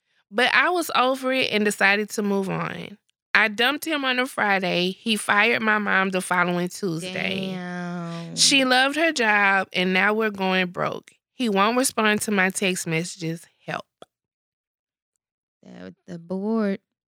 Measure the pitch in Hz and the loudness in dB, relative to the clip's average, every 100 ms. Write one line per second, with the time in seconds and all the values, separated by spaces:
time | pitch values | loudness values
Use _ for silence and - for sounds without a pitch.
0 | _ _ _ 202 240 - 294 359 320 - | _ _ _ 0 2 4 4 2 0 2
1 | 254 269 262 262 - 208 208 - 196 202 | 2 0 -2 0 0 0 0 2 2 2
2 | 208 - 208 196 196 165 170 175 - 208 | 0 -4 -2 -2 -2 -4 -6 -8 -12 -16
3 | _ _ _ 196 214 208 240 285 330 302 | _ _ _ 2 2 2 0 0 -4 -4
4 | 269 247 262 - 208 196 185 175 180 190 | -2 -2 -2 -2 0 2 0 0 -2 -2
5 | 233 208 - 208 220 240 220 214 202 190 | -2 -2 2 4 4 2 2 0 2 2
6 | 190 185 - 180 175 180 180 - 196 160 | 2 0 0 0 2 0 -2 -4 -4 -4
7 | 180 185 - 190 190 185 180 180 175 175 | -6 -6 -4 -4 -6 -8 -8 -8 -8 -8
8 | 170 170 170 165 - 277 262 254 269 285 | -8 -10 -8 0 2 4 4 4 2 2
9 | 330 311 220 208 202 196 190 - 185 185 | 0 2 2 4 4 2 0 -2 0 2
10 | 202 214 220 202 190 185 180 175 147 - | 2 2 -2 -2 0 0 -2 -2 -4 -4
11 | - _ _ - 240 196 208 247 269 - | -12 _ _ -4 0 2 4 2 0 2
12 | 214 208 - 202 185 185 196 180 - 160 | 2 2 0 0 0 0 -2 -2 -2 -2
13 | 175 - 160 165 - _ - - - _ | -4 -6 -6 -6 -10 _ -8 -8 -10 _
14 | - _ _ _ _ _ _ _ _ _ | -20 _ _ _ _ _ _ _ _ _
15 | _ _ _ _ _ _ - 180 185 180 | _ _ _ _ _ _ -20 -18 -18 -20
16 | - 175 170 185 208 226 202 196 _ _ | -16 -14 -8 -4 0 0 0 -2 _ _